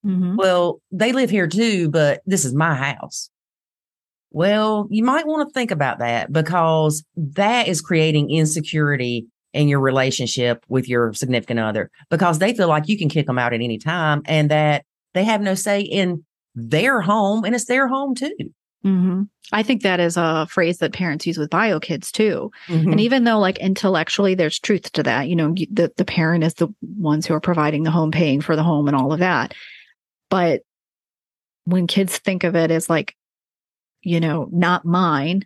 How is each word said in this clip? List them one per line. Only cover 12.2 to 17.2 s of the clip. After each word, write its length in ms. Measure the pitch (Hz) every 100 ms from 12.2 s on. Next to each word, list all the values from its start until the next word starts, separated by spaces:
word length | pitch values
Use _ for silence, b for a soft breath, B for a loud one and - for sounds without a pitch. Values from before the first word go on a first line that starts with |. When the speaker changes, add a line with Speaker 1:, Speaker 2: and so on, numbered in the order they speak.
| 180 160
Speaker 2:
they 160 | 190
feel 140 | 240 175
like 200 | 151 151
you 80 | 208
can 140 | 156
kick 160 | 156 -
them 120 | 127
out 140 | 120
at 80 | 117
any 160 | 120 110
time 460 | 151 175 156 147
and 260 | 151 156 151
that 340 | 151 151 147 _ _ _
they 100 | -
have 180 | 208 220
no 120 | 202
say 280 | 190 214 202
in 420 | 202 190 180 165 - _ _
their 480 | 120 117 156 240 254
home 420 | 170 214